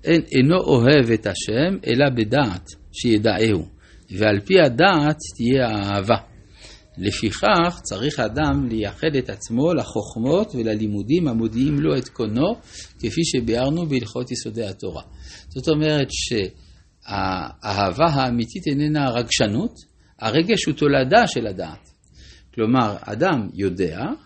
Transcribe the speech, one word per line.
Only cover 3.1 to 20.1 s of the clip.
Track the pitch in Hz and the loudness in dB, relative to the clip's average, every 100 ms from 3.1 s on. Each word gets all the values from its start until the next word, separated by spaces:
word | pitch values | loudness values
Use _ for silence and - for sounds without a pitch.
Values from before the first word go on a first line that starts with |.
| 107 107 95 113 95 - - - - _ | 2 2 2 2 0 -4 -14 -20 -20 _
ועל | 92 107 101 | 0 2 2
פי | - 185 | 4 6
הדעת | 147 120 185 170 147 151 - - | 6 4 4 4 2 -2 -8 -4
תהיה | 113 135 120 | 0 2 0
האהבה. | 107 98 101 98 107 - - - - - - _ - | -2 -2 -2 0 -2 -2 -20 -20 -20 -20 -20 _ -6
לפיכך | 98 - 110 - 208 185 170 175 | -4 -2 -4 0 2 4 2 -2
צריך | - 98 135 143 | -12 -4 -4 -2
האדם | 113 127 151 139 127 | -2 0 0 0 -2
לייחד | 110 101 98 160 139 | -2 -4 -4 -2 -2
את | - | -4
עצמו | 101 - 117 156 | -12 -4 0 2
לחוכמות | 160 107 110 104 113 123 175 214 | 0 -2 -6 -6 -4 0 0 0
וללימודים | 131 110 107 107 104 101 165 156 | -4 -2 -2 -2 -4 0 0 0
המודיעים | 113 113 113 139 143 | 0 -2 0 0 0
לו | 156 139 | 0 -2
את | - | -4
קונו, | - 110 110 170 240 - - - - | -6 -4 -2 -2 -4 -12 -20 -20 -8
כפי | 117 160 | -6 -2
שביארנו | 165 135 113 113 135 165 170 | -2 -2 -2 0 0 -2 -2
בהלכות | 131 107 120 127 | -4 -4 -10 -8
יסודי | 120 117 110 | -8 -8 -8
התורה. | 104 95 98 73 - - - - - | -8 -8 -10 -12 -16 -20 -20 -20 -14
זאת | 131 147 | -6 0
אומרת | 151 151 151 135 | 2 2 0 -2
שהאהבה | - - 117 95 - - - _ _ - 101 95 92 65 - 107 98 98 92 165 | -4 -4 -2 -4 -8 -20 -20 _ _ -8 -4 -2 -4 -8 -10 -6 0 0 2 2
האמיתית | 139 131 120 113 190 170 | 2 0 -2 -4 -6 -4
איננה | 139 151 151 139 | -2 0 0 0
רגשנות, | 120 117 - 110 110 226 - - _ _ | -2 -2 0 0 0 -4 -8 -20 _ _